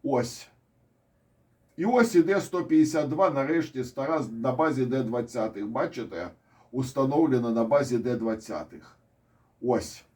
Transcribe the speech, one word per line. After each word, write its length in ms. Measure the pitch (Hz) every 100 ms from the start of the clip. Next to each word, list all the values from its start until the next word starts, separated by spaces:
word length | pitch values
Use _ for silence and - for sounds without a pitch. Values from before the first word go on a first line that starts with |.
Ось. 440 | 139 127 123 - - _ _ _ _ _ _ _ _ _ _ _ _ -
І 80 | 196
ось 300 | 247 226 175
іде 260 | 165 196
сто 220 | - 180
п'ятдесят 460 | 170 156 151 165 147
два, 200 | 151 185
нарешті, 540 | 143 135 165 151 131
стара 420 | 123 - 139 160 113
на 200 | 113 123
базі 340 | 123 160 131 123
Д 180 | 131
двадцятих. 640 | 113 120 117 123 110 98 104
Бачите? 640 | 117 117 - 113 85 85 - _ _ _
Установлена 800 | 123 127 - 135 147 160 127 117
на 120 | 113
базі 340 | 113 143 135 120
Д 180 | 117 117
двадцятих. 840 | 113 107 - - - 76 - _ _ _ _ _ _ _
Ось. 420 | - 196 - - _